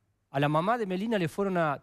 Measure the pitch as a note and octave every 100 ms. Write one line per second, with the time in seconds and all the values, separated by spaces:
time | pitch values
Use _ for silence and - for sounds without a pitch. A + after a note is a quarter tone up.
0 | _ _ _ C#3 D3 D3+ F#3 A#3+ G3 F#3
1 | A3+ G#3+ E3 - G3+ F3+ D#3 C3+